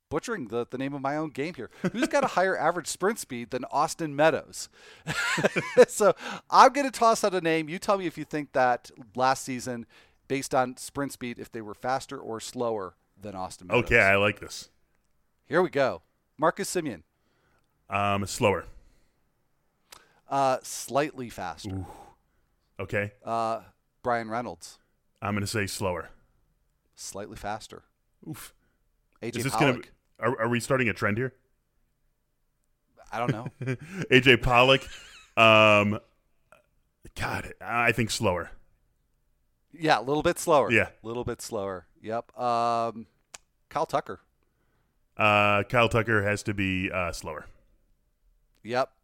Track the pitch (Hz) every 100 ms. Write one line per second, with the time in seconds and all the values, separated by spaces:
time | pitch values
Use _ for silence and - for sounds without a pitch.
0 | _ 147 - 220 120 120 117 123 135 143
1 | 135 147 156 127 147 180 110 - - 214
2 | 302 285 262 - 190 165 147 175 151 -
3 | 185 226 - 120 117 127 131 131 156 -
4 | 165 139 156 131 - - - _ - -
5 | - - 1077 1017 - - - - 247 -
6 | 202 - - 196 _ 175 240 262 277 -
7 | 226 226 208 185 165 160 156 175 - 196
8 | 180 151 151 156 147 143 127 123 - -
9 | 120 117 127 131 - 127 117 120 113 -
10 | _ _ _ 139 135 139 127 127 - -
11 | 139 - 123 120 113 120 104 101 127 131
12 | - 139 - 113 - 127 120 110 92 -
13 | _ _ 104 95 92 - 90 113 113 120
14 | 98 98 104 107 78 - - _ _ _
15 | _ _ _ _ _ 147 180 139 131 87
16 | _ _ _ _ 156 - 196 185 156 95
17 | - _ _ _ _ _ _ _ _ 98
18 | 101 101 98 - 117 90 - - _ _
19 | _ _ _ _ _ _ _ _ _ -
20 | _ _ _ - 135 131 - - - 123
21 | 151 127 120 - 92 78 - 95 92 -
22 | - _ _ _ _ _ _ _ 98 107
23 | 101 - - 113 113 113 - _ _ _
24 | 127 117 113 110 120 85 - - _ _
25 | _ _ 101 104 101 113 98 - 98 87
26 | - - _ _ _ _ _ _ _ _
27 | - 95 104 107 104 107 - - _ _
28 | _ _ - 156 - _ _ _ _ _
29 | _ _ 113 117 117 110 139 120 - _
30 | _ _ 117 127 113 120 - 135 123 95
31 | 107 101 127 - _ _ _ _ _ _
32 | _ _ _ _ _ _ _ _ _ _
33 | - 107 120 113 123 - 123 127 151 190
34 | 160 131 127 120 123 120 127 135 - -
35 | - - - - 113 110 107 104 104 107
36 | - _ _ _ _ - _ _ _ _
37 | - - - 101 - - 92 117 117 120
38 | 113 - 107 90 82 - _ _ _ _
39 | _ _ _ _ _ _ _ 151 156 131
40 | 120 151 170 170 - 151 110 110 92 -
41 | 110 117 120 117 - 113 98 92 - _
42 | 104 113 - - 123 117 117 117 117 110
43 | 110 _ _ - _ _ _ 151 160 139
44 | - 95 _ _ _ _ _ _ _ _
45 | _ - 107 104 104 101 101 123 117 117
46 | 107 110 101 104 - 104 95 92 92 90
47 | 87 80 85 76 - - _ _ _ _
48 | _ _ _ _ _ _ 104 120 135 _